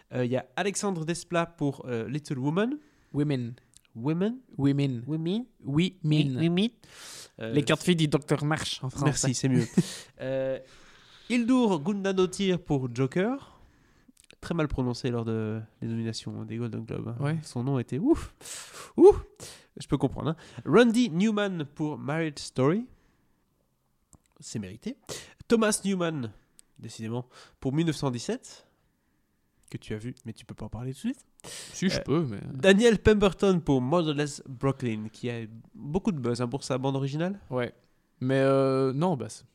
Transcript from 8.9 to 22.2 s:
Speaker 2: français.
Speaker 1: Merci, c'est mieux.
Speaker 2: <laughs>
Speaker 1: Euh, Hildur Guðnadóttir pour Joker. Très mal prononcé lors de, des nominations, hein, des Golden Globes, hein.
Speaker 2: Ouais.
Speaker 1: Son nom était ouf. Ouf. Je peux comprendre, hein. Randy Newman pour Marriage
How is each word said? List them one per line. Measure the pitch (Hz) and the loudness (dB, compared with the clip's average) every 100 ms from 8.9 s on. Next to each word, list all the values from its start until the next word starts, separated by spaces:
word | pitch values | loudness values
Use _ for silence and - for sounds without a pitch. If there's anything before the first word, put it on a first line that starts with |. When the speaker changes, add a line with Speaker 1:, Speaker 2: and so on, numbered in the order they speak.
Speaker 2:
français. | 139 | -2
Speaker 1:
Merci, | 143 135 143 | 0 2 0
c'est | 120 135 | 0 2
mieux. | 123 113 - - | 2 2 2 0
Speaker 2:
<laughs> | - - - | -4 -16 -10
Speaker 1:
Euh, | 131 135 131 131 - - - - - - - | -4 -2 -2 -4 -8 -20 -20 -20 -20 -18 -2
Hildur | 240 226 254 233 170 | 0 4 4 4 2
Guðnadóttir | 151 202 190 190 185 185 196 175 | 0 -2 0 2 2 2 0 0
pour | - 143 127 | 0 -2 0
Joker. | 120 131 175 208 269 - - - _ _ _ _ _ - - | 0 0 2 0 -2 -8 -20 -20 _ _ _ _ _ -20 -16
Très | - | -6
mal | 170 151 | -2 0
prononcé | - 123 120 127 | 0 -2 -2 -2
lors | 120 | -2
de, | 113 110 110 110 110 _ | -2 -2 -4 -6 -10 _
des | 117 | -6
nominations, | 113 113 110 - 107 | -4 -4 -6 -8 -10
hein, | |
des | 110 113 | -8 -6
Golden | 117 113 | -6 -6
Globes, | 110 - 110 | -8 -8 -6
hein. | 117 | -4
Speaker 2:
Ouais. | 143 160 | -4 -4
Speaker 1:
Son | 151 123 | -6 -6
nom | 123 135 | -2 -2
était | 117 127 | -2 -2
ouf. | 247 330 - - - - - - - - | 0 0 -2 -14 -16 -16 -16 -18 -6 8
Ouf. | 370 - - - - - _ - | 8 8 0 -16 -20 -20 _ -18
Je | - | -4
peux | 139 | 0
comprendre, | 139 - 123 | 0 -2 -4
hein. | 160 - - 117 | -6 -10 -12 4
Randy | 180 240 226 233 | 6 6 4 2
Newman | 160 220 208 202 175 | 2 0 0 -2 -4
pour | 135 - 151 123 | -8 -6 -6 -4
Marriage | 120 160 | -4 -2